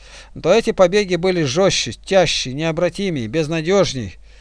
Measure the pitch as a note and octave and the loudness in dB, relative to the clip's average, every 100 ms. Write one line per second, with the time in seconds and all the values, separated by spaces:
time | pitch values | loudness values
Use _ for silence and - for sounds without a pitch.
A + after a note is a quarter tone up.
0 | - - - - D3+ A3 A3+ - F3+ G#3 | -20 -20 -20 -4 2 2 2 4 4 4
1 | G3 F3 F#3 F3+ C#3+ C#3+ F#3+ - B2+ - | 0 0 0 0 0 2 2 0 -4 -8
2 | - F#3+ D#3+ - C3 C3+ E3 D#3 F3 F3 | 0 2 2 0 -6 -4 -4 -2 -2 -2
3 | G3 D3 A2 D3+ D3+ E3 D#3 G3 D#3+ C3 | -4 -4 -4 -4 -2 -4 0 2 2 -2
4 | G2 - - - | -10 -12 -20 -20